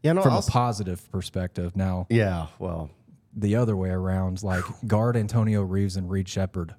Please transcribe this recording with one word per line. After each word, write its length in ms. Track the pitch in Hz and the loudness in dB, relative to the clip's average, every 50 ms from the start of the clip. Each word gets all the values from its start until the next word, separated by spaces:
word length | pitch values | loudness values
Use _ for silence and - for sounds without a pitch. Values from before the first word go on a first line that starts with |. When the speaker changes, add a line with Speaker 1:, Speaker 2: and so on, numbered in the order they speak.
Speaker 1:
Yeah, 100 | - 151 | 2 2
no, 80 | 165 190 | 2 4
Speaker 2:
From 100 | 190 147 | 4 4
Speaker 1:
I'll 60 | 151 190 | 4 4
Speaker 2:
a 20 | |
Speaker 1:
s- 100 | 196 - | 0 2
Speaker 2:
positive 600 | - 127 120 123 113 101 104 92 90 87 - - | 2 2 2 2 -2 -4 -4 -6 -6 -8 -8 -6
perspective. 640 | - 95 87 - - 92 90 90 _ - 87 87 87 | -6 -6 -6 -4 -4 -4 -4 -4 _ -4 -4 -2 -2
Now, 320 | 98 95 92 92 90 90 - | 0 0 0 0 -2 0 2
Speaker 1:
Yeah, 360 | 113 117 107 98 90 85 80 78 - - | 4 4 4 2 0 -4 -6 -8 -10 -8
well. 320 | 92 90 85 82 78 71 - _ _ - - _ _ _ - | -8 -6 -6 -6 -8 -10 -14 _ _ -20 -20 _ _ _ -8
Speaker 2:
the 220 | 107 104 101 104 | -2 0 2 2
other 200 | 117 123 113 107 | 4 2 2 2
way 120 | 95 92 92 | 0 0 0
around, 520 | 92 92 92 92 95 95 92 92 92 92 | 0 0 0 0 0 0 0 -2 -2 -4
like, 220 | 107 98 92 90 92 - 104 | -2 -2 -2 -2 -2 -6 -10
Speaker 1:
<sighs> 120 | - - | -8 -2
Speaker 2:
guard 300 | 107 110 107 113 120 120 | 0 2 2 2 2 2
Antonio 460 | 117 107 101 110 117 110 110 107 104 | 2 0 2 2 2 2 4 2 0
Reeves 340 | 98 92 92 98 101 98 90 | 0 0 0 0 0 0 -2
and 140 | 98 92 90 | -4 -4 -2
Reed 180 | 98 98 92 - | -2 -2 -2 -2
Shepherd 460 | - 98 95 95 - 92 85 82 - | -2 -4 -4 -2 -4 -6 -8 -8 -10